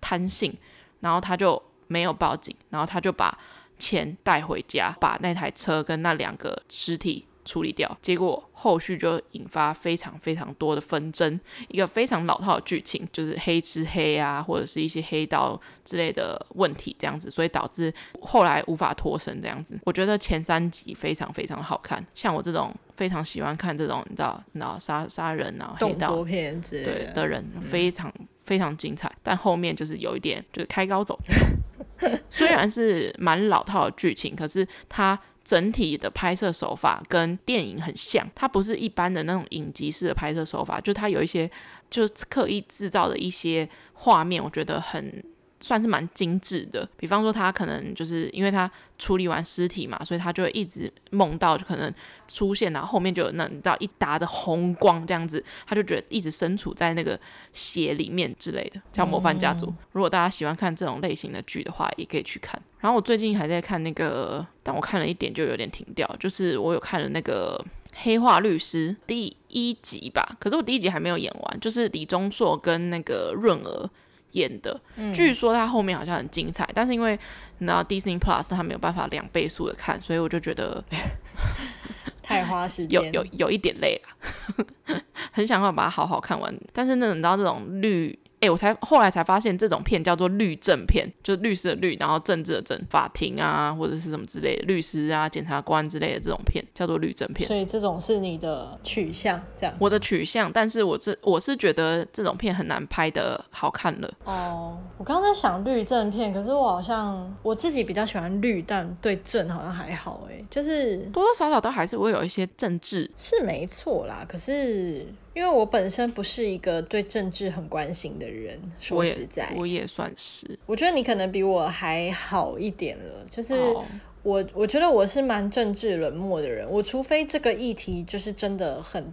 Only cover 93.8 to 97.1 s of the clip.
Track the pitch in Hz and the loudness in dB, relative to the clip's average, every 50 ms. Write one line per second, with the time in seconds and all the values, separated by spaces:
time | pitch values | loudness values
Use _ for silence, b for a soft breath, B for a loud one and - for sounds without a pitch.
93.8 | 160 - 156 160 170 160 151 131 104 - - - - 139 123 - - 180 190 165 | -2 -2 -2 -4 -4 -6 -6 -6 -8 -8 -6 -2 0 0 0 0 0 0 0 0
94.8 | 156 - - 156 151 156 160 156 156 156 - 156 147 170 143 143 - - 160 156 | 0 -2 -2 -2 0 0 2 0 0 0 -2 -6 -4 -4 -4 -4 0 2 2 2
95.8 | 151 156 175 151 156 156 - - - 165 160 - - - - - - - _ - | 2 0 -2 -2 -2 -2 -2 -2 -2 -4 -4 0 0 2 0 0 -4 -6 _ -4
96.8 | 180 165 165 160 160 147 | -2 0 0 0 0 -2